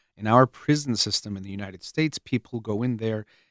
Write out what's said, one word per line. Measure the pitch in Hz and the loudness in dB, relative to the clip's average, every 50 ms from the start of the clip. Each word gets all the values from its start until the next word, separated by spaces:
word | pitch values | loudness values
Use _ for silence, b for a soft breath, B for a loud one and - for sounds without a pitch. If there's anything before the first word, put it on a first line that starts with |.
| _ _ _ - | _ _ _ -6
in | 104 | 0
our | 107 113 123 131 120 | 6 8 8 8 6
prison | - - - - 147 147 143 139 117 | 4 -4 0 0 0 2 2 -2 -2
system | 104 - 107 98 - - 107 101 95 | -2 -2 -2 -4 -6 -6 -6 -10 -10
in | 95 | -10
the | 98 | -10
United | 98 98 101 98 92 92 - | -10 -10 -10 -10 -12 -16 -16
States. | - - - 160 156 - - | -10 -4 -2 -2 -2 -2 -6
People | _ - - 120 - - - 117 | _ -4 -4 -4 -4 -4 -10 -10
go | 110 110 104 104 | -6 -4 -4 -2
in | 120 127 120 107 | -2 -2 -4 -2
there, | 113 110 110 107 104 b b b b b | -2 -4 -4 -4 -6 b b b b b